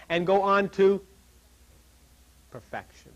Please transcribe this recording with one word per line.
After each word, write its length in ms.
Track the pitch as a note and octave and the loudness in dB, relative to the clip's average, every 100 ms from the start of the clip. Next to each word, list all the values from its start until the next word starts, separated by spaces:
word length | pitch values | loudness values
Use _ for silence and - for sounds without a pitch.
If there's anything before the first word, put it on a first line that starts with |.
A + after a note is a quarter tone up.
| - | -6
and 180 | E3+ F3 | -4 0
go 140 | G3 | 0
on 260 | G3 G3 G3 | 2 0 -2
to 320 | - G3 G3 - _ _ _ _ _ _ _ _ _ _ _ _ _ _ | 2 2 2 -6 _ _ _ _ _ _ _ _ _ _ _ _ _ _
perfection. 600 | B2+ - A2+ - - - | -20 -16 -16 -16 -20 -20